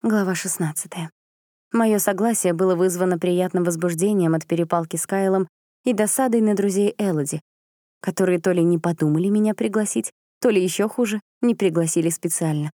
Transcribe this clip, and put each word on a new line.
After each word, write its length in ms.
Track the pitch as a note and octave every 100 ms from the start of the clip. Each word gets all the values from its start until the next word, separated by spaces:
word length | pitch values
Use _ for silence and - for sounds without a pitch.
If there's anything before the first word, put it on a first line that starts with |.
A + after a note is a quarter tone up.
Глава 300 | A3+ G#3+ F#3+
шестнадцатая. 760 | F3+ F#3+ - D#3+ D#3 E3 - E3 _ _ _ _ _ _
Моё 280 | A#3 A3+ G#3
согласие 540 | G3+ F#3+ A3+ A3 F3+
было 200 | E3+ F#3
вызвано 460 | F3 F#3 F3 F#3+ F3
приятным 420 | F3+ F3+ F#3 F#3
возбуждением 720 | F3 E3 F3 E3 G3 G#3 E3
от 140 | D#3+ -
перепалки 480 | E3+ E3 E3+ E3 E3+
с 100 | -
Кайлом 400 | G3 F#3+ F#3+ F#3+ _ _ _
и 80 | -
досадой 480 | G#3 G#3+ - C4 A#3
на 160 | G#3+ G3+
друзей 360 | G3+ F#3+ G3+ -
Элоди, 420 | G#3 D#3 C#3+ D#3+ _ _ _ _ _ _
которые 400 | - F#3 F#3 F3+
то 100 | F#3
ли 140 | F3
не 160 | E3+ E3+
подумали 480 | F3 E3 D#3 D#3 F#3+
меня 260 | G#3 G#3+
пригласить, 560 | G#3+ A3 G#3 G#3 A3+ G#3+ _ _ _
то 100 | B3+
ли 100 | G#3+
ещё 280 | F3+ - G#3
хуже, 320 | - A#3 G#3 _ _
не 140 | A#3+
пригласили 560 | A#3 G3 E3 E3 E3+ E3
специально. 640 | D#3+ F3 - D#3+ D3+ D3+